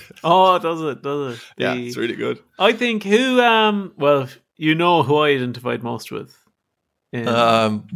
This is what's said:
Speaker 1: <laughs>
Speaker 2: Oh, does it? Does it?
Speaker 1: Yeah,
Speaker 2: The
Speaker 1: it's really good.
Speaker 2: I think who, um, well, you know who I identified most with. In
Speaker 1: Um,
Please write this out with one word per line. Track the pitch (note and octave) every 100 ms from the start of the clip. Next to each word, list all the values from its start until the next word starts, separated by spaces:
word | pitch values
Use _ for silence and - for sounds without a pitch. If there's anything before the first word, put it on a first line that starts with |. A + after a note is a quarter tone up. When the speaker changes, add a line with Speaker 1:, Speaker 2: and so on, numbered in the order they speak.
| -
Speaker 1:
<laughs> | -
Speaker 2:
Oh, | D#3+ F3+ F#3+ F3
does | E3 E3
it? | D#3 B2
Does | C#3+ D3 C3+ A#2
it? | - -
Speaker 1:
Yeah, | G2+ B2
Speaker 2:
The | A#2+
Speaker 1:
it's | A#2+
really | A#2 G#2+
good. | A2+ B2 _ -
Speaker 2:
I | G3+
think | A#3+ A#3+ A3
who, | G3 G#3+ C4 B3
um, | A#3+ A3+ G#3+ G#3 F#3+ -
well, | C#3+ C#3+ B2+ - _ -
you | D#3
know | D#3+ F3 E3+
who | C3 D3
I | D3+
identified | C#3 B2 A#2+ B2 A#2+
most | A#2 A#2 -
with. | A2 B2+ _ _ _ _ _ _ _ _
In | B2 A#2
Speaker 1:
Um, | A#2 A#2 A2+ A2 G#2+ -